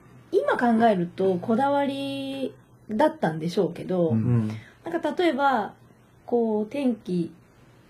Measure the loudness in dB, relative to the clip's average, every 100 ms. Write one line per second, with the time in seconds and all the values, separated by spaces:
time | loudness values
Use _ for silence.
0 | -20 -20 -2 0 0 2 2 4 4 4
1 | -2 0 0 0 0 2 2 2 0 -2
2 | -6 -6 -8 -6 -8 -10 _ -20 -8 0
3 | 0 2 -4 -2 -2 0 -2 -4 -4 0
4 | 2 2 2 2 0 -6 -14 -16 -8 -4
5 | -4 0 0 2 2 2 -2 -10 -20 -20
6 | _ _ -4 -2 0 -2 -4 -2 -2 -2
7 | -4 -4 -4 -10 _ _ -20 -20 _